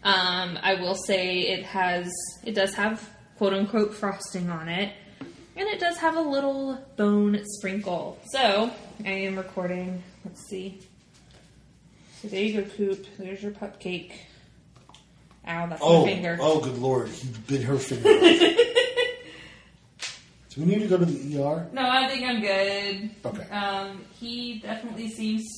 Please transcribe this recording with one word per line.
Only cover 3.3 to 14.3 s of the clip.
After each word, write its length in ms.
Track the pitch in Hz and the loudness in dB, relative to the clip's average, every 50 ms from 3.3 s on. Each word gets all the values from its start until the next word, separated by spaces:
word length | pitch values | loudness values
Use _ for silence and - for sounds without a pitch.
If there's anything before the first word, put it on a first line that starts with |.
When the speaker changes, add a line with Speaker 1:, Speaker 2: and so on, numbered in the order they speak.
| - | -4
Speaker 1:
quote 160 | - 220 196 196 | 0 0 2 2
unquote 400 | 196 202 202 - 220 208 208 - | 2 0 0 2 2 2 2 0
frosting 540 | - - 196 196 - - - - 185 180 175 | -4 -4 -4 -4 -4 -10 -8 -6 -4 -4 -4
on 180 | 170 160 160 165 | -4 -6 -6 -4
it. 240 | 170 185 202 208 - - - - - - - - - - - - - | -2 -2 -2 -4 -6 -14 -20 -20 -16 -16 -16 -16 -16 -20 -20 -18 -8
And 100 | 339 392 | -6 -4
it 120 | 427 415 381 | -4 -2 0
does 180 | 349 339 339 | 0 -2 -2
have 180 | 339 330 320 330 | 2 0 0 2
a 60 | 320 | 2
little 580 | 330 294 277 277 277 277 277 269 269 269 262 262 - - - | 0 0 0 0 0 0 -2 -2 -4 -6 -6 -8 -10 -14 -4
bone 460 | - 208 208 208 208 208 208 202 208 - | 0 2 4 4 4 4 4 2 0 -2
sprinkle. 760 | - - - - 190 190 208 202 196 180 165 - - - - - - | -8 -12 -8 -8 -6 -6 -4 -4 -4 -4 -4 -4 -8 -12 -14 -16 -4
So, 380 | - 269 262 214 196 202 220 247 247 - - - - - 214 | 0 2 4 4 4 4 2 0 -4 -10 -18 -18 -16 -10 -6
I 40 | 196 | -6
am 260 | 196 196 196 196 190 | -4 -4 -4 -4 -4
recording. 680 | 190 185 190 - 190 180 175 180 180 180 180 185 180 180 - - - - | -6 -8 -8 -6 -6 -4 -4 -4 -4 -6 -6 -8 -8 -10 -14 -20 -18 -16
Let's 240 | 185 - - - | -16 -16 -16 -16
see. 320 | - 202 190 185 196 185 - - - _ _ _ _ _ - - - - - - - - - - - _ _ _ - - _ - - - - | -12 -10 -10 -10 -10 -12 -16 -20 -20 _ _ _ _ _ -20 -20 -20 -20 -20 -20 -20 -20 -20 -20 -20 _ _ _ -20 -20 _ -20 -20 -20 -14
So 60 | - 208 | -12 -8
there 120 | 202 190 208 | -4 -2 -2
you 180 | 220 208 208 | 0 0 -2
go, 80 | 190 202 | -4 -4
Coop. 360 | - - 208 196 196 - - - - | -2 -2 0 0 0 -4 -6 -18 -16
There's 240 | - 190 185 196 196 | -14 -12 -12 -10 -8
your 100 | 202 208 208 | -8 -10 -8
cupcake. 600 | - 214 202 - - - 185 180 175 - - - - - - | -8 -12 -12 -12 -10 -8 -6 -6 -6 -8 -12 -18 -20 -20 -20